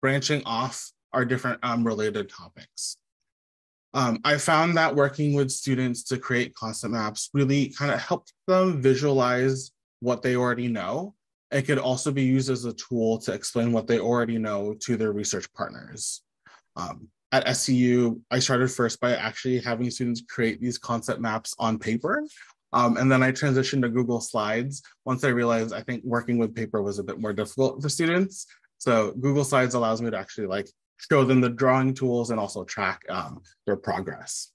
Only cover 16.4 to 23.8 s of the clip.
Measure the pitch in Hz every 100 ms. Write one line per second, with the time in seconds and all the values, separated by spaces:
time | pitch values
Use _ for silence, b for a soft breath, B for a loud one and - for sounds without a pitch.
16.4 | b b _ - 87 - - _ _ 131
17.4 | 127 123 - 127 123 123 120 117 - 127
18.4 | 127 127 127 - 117 - 123 120 110 110
19.4 | 131 127 120 117 123 117 123 117 - -
20.4 | 113 - 123 120 - 117 - 151 113 110
21.4 | - - 113 110 110 113 160 269 302 B
22.4 | B _ _ - 120 117 131 131 131 131
23.4 | 147 131 131 139